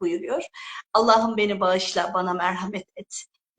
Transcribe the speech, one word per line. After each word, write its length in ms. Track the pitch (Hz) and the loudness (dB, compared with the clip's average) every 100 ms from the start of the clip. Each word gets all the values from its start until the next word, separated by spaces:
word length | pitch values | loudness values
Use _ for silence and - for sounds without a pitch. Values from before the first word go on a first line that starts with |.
buyuruyor. 420 | 175 170 - 294 - - - - - | -4 -4 -2 -4 -6 -14 -16 -16 0
"Allah'ım 420 | 220 233 220 226 214 | 2 6 6 4 0
beni 240 | 208 190 | 0 2
bağışla, 540 | 185 185 - 180 175 | 2 2 0 -2 -2
bana 200 | 190 180 | 0 -2
merhamet 520 | 180 180 190 190 196 - - | 0 -2 -2 -6 -8 -10 -16
et 280 | - - - _ _ | -16 -16 -18 _ _